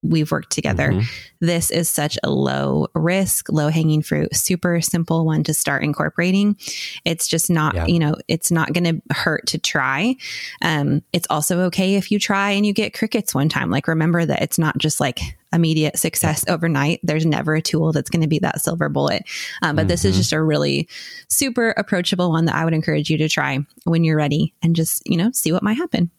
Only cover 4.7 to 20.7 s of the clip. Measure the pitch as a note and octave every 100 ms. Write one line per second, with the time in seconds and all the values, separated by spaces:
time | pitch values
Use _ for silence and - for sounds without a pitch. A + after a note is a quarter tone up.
4.7 | E3+ E3 E3+ E3 E3 D#3+ D#3 D3+ D3+ -
5.7 | C#3+ D3+ D3 D#3 - F3 F#3+ G3+ G#3 -
6.7 | - - - - E3 - E3 - E3+ D3+
7.7 | E2+ E2+ E3+ D3+ D#3 - D#3+ - E3+ D#3
8.7 | F3 F3 D#3+ - D3+ - D#3 - D#3 -
9.7 | D3+ C3 C3+ G#3+ C4 - - - - -
10.7 | D#3 C#3+ C#3+ - E3+ - D3+ D3+ F3 F#3
11.7 | F3 F#3+ G3+ - G#3 - G3 G3+ G3+ G#3
12.7 | G3 G#3+ - G#3+ A3+ - C3 D3+ C#3+ -
13.7 | A2+ - D#3+ D#3 E3+ D#3+ - - - D#3+
14.7 | - D#3 - C#3+ - - - _ E3 E3
15.7 | D#3 D3+ - E3 - D#3+ D3 - E3+ E3+
16.7 | C#3+ C#3+ F3 - D#3 D#3+ D3 D#3+ D#3 -
17.7 | D#3+ D#3+ D#3 - E3 D#3 D3+ - - -
18.7 | E3 D3+ C#3 C#3+ - - - - - E3
19.7 | D3+ - F3 G3 - - D#3 D#3+ D3+ C#3+